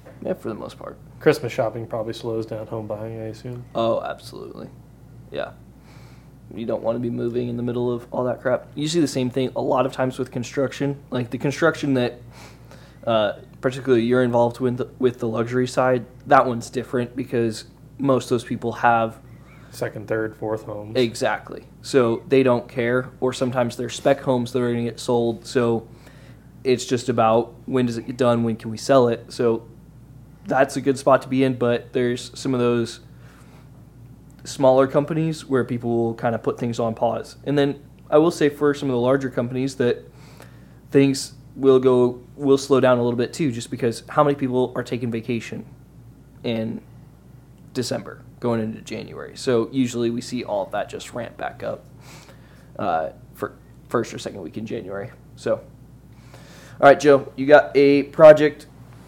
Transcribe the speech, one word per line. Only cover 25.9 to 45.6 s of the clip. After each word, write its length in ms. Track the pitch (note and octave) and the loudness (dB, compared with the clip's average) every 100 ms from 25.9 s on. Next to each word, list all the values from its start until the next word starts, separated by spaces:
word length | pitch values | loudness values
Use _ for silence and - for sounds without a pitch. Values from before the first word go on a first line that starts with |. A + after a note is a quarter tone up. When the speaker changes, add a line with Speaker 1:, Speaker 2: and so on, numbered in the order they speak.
| - - - - - - - | -18 -20 -20 -20 -20 -20 -6
Speaker 1:
it's 220 | C3+ A#2+ - | 0 0 0
just 240 | B2 - | -2 0
about 460 | A#2 A2+ A#2 A#2 - - | 2 4 4 0 -10 -4
when 220 | B2+ B2 | 0 0
does 100 | A#2 | -2
it 80 | A2+ | -8
get 100 | B2 | 0
done, 280 | B2 A#2 | 2 2
when 120 | A#2 A2 | 0 -4
can 140 | A#2 | -8
we 80 | G#2+ | -8
sell 300 | - C3+ A#2+ | 4 6 6
it? 260 | A2+ - | 0 -6
So 340 | - A#2+ A2+ - - - - - - - - - | 0 0 0 -4 -20 -20 -20 -20 -20 -20 -18 -2
that's 320 | B2+ C#3+ C#3 | 2 2 0
a 40 | |
good 180 | C#3 B2+ | -2 2
spot 240 | C#3+ B2+ | 4 4
to 40 | C3 | 4
be 160 | C3 | 0
in, 120 | C3 A#2+ | 0 2
but 360 | A#2+ A#2+ - | 0 0 -2
there's 380 | B2+ B2 B2 - - | -2 -2 -2 -8 -8
some 140 | C#3 | -4
of 60 | B2 | 0
those 400 | B2 A#2 A2+ - - - - - - - - - - - - - - - | 2 0 -2 -8 -20 -20 -20 -20 -20 -20 -20 -20 -20 -20 -20 -20 -20 -18
smaller 420 | - - C3 C3 C3+ | -14 2 4 6 4
companies 580 | D3+ C#3+ D#3+ D#3+ D#3 - | 0 0 -2 -2 -6 -2
where 180 | C3 | -2
people 260 | A#2+ A#2+ A#2+ | -2 -4 -2
will 240 | A#2 A#2 | -2 -2
kinda 240 | A2 A#2+ A2 | -2 -4 -2
put 220 | C#3+ - | -4 -4
things 200 | A#2+ A2+ | -6 -4
on 140 | A2+ | -4
pause. 440 | - A#2 A2+ - - | -2 -2 -2 -10 -10
And 140 | - C#3+ | -2 0
then 220 | C#3+ C#3 - - - | 0 -2 -14 -20 2
I 80 | D3+ | 4
will 100 | E3+ | 4
say 200 | F3 D3 | 4 0
for 260 | - D3 C#3 | 2 0 0
some 160 | C#3 | -2
of 20 | |
the 60 | A#2+ | 0
larger 300 | B2 C3+ C3+ | 2 2 0
companies 460 | B2+ A#2+ B2+ C3+ - | -4 -4 -4 -4 -2
that 280 | E3 - - - - - - - - - - | -2 -2 -8 -20 -20 -20 -20 -20 -20 -20 0
things 420 | C#3 C#3 C3 - - - B2+ | 4 4 0 -8 -16 -18 0
will 240 | C3+ C3 | 4 6
go, 420 | C3 B2 B2 - - - | 6 4 4 0 -14 -4
will 240 | C#3+ C3+ | 2 2
slow 200 | - C3 | 4 4
down 200 | B2+ B2 | 4 4
a 40 | |
little 140 | A#2+ A#2 | 2 -2
bit 160 | A#2 | -4
too, 180 | - D3+ | -2 -4
just 200 | A#2 - | -4 -8
because 320 | C3 A#2+ A2 - | -4 -4 -4 -4
how 140 | D#3 | 2
many 120 | D3 C#3+ | 2 0
people 360 | C3 B2+ B2 B2 | -2 0 0 -4
are 80 | |
taking 260 | A#2+ B2 B2 | -6 -6 -4
vacation 560 | A2+ A2 A#2 - A2+ | -6 -4 -6 -6 -12